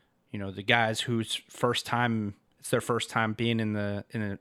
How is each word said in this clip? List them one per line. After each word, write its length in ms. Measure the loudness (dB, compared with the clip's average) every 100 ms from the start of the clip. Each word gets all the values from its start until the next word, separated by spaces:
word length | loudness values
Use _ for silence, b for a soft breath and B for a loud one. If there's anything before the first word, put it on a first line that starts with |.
| _ _ _
you 80 | -8
know, 100 | -8
the 120 | -4
guys 380 | 2 4 4 -2
whose 340 | -2 -2 -2 -6 -10
first 360 | -2 0 0 0
time, 480 | 2 2 2 -2 -6 _ _
it's 100 | -2
their 120 | 0
first 280 | 2 -2 0
time 220 | 0 2
being 260 | 2 0 2
in 140 | 0
the, 320 | 0 -2 -4 -6
in 100 | -4
a, 160 | -4 -6